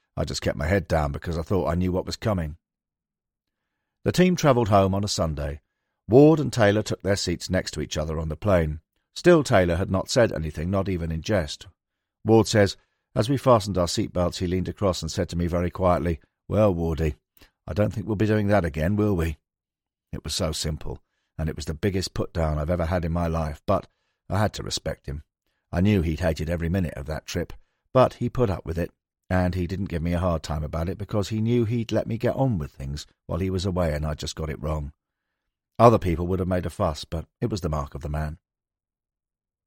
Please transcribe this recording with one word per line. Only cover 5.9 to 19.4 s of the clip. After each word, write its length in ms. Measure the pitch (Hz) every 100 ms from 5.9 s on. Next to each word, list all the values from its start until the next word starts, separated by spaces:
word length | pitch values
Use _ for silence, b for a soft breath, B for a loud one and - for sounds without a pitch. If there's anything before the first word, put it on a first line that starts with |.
| _ -
Ward 320 | 127 151 156
and 120 | 127
Taylor 300 | 123 101 104
took 200 | 104 -
their 140 | 92 101
seats 340 | - 85 -
next 220 | 90 -
to 100 | 80
each 160 | 71 78
other 200 | 78 78
on 120 | 80
the 60 | 78
plane. 440 | 104 90 78 76 _ _ _
Still, 280 | - 170 165
Taylor 340 | 131 104 87 85
had 140 | 92
not 180 | 95 -
said 240 | 127 113
anything, 380 | - 78 78 85
not 180 | 98 95
even 220 | 87 82
in 100 | 80
jest. 460 | 78 101 73 - - _ _ _ _ _
Ward 220 | 107 113 104
says, 300 | 110 98 - _ _ _ -
As 140 | 107
we 80 | 139
fastened 400 | 135 117 98 90
our 80 | 87
seatbelts, 540 | - - 87 87 -
he 60 | 90
leaned 220 | 92 85
across 320 | - 98 85
and 100 | 80
said 200 | - 85
to 60 | 85
me 100 | 87
very 240 | 87 87
quietly, 500 | - 90 82 85 80 _ _ -
'Well, 260 | 95 107
Wardy, 420 | 85 82 76 78 - _ _ b b -
I 60 |
don't 180 | 80 107
think 160 | 107 -
we'll 80 |
be 120 | 98 107
doing 220 | 107 101
that 160 | 101
again, 300 | 85 76 82
will 220 | 104 107 90
we?' 220 | 80 78